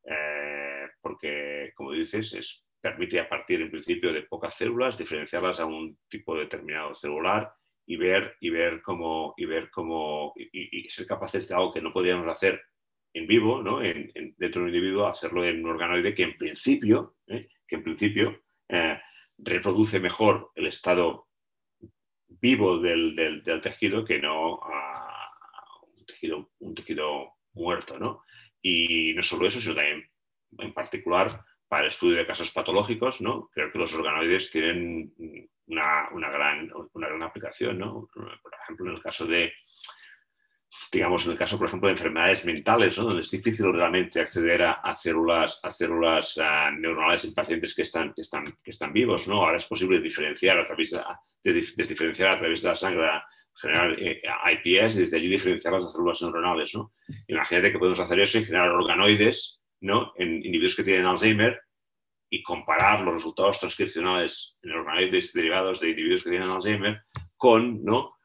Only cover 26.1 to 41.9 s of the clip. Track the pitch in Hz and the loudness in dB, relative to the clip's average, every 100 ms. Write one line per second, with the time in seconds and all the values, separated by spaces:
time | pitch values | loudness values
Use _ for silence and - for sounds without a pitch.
26.1 | - 82 78 - _ 85 82 - 76 76 | -10 -8 -8 -10 _ -14 -14 -8 -4 -4
27.1 | 73 - _ _ 85 85 85 - - 117 | -4 -10 _ _ -8 -4 -4 -6 -8 -8
28.1 | - _ - _ _ 92 87 82 82 80 | -8 _ -20 _ _ 0 2 2 0 0
29.1 | 80 90 87 95 117 101 73 73 78 - | 0 -2 2 0 0 -4 -2 -2 -4 -12
30.1 | _ _ _ _ - 95 - - - 85 | _ _ _ _ -14 -10 -8 -8 -8 0
31.1 | 87 95 - - _ _ 73 73 - 87 | 2 2 -2 -18 _ _ 0 0 2 4
32.1 | 85 82 - 82 - - 92 107 113 127 | 4 0 -4 -4 -4 2 2 2 0 -2
33.1 | - 101 127 - - 76 78 82 78 78 | -2 -4 -4 -6 -4 -4 -2 -2 -2 -2
34.1 | 78 82 92 90 80 82 87 85 82 78 | 0 2 2 2 0 0 0 -4 -6 -10
35.1 | _ 80 78 - _ _ 80 76 76 71 | _ -16 -16 -20 _ _ -4 0 0 -2
36.1 | 87 73 71 73 76 80 78 78 82 78 | -8 -6 -2 -2 -2 -8 -12 -14 -10 -8
37.1 | 80 82 - 78 - 120 92 107 110 110 | -6 -8 -10 -14 -4 -4 -4 -6 -10 -14
38.1 | - - - - - - 82 90 80 - | -16 -16 -18 -20 -18 -16 -10 -10 -8 -10
39.1 | - 85 85 80 - _ - - - - | -8 0 0 0 -6 _ -16 -16 -16 -20
40.1 | - _ _ _ _ _ - - 85 87 | -20 _ _ _ _ _ -20 -4 0 2
41.1 | 90 87 85 - 95 90 92 98 | 0 0 -2 -2 0 -2 2 0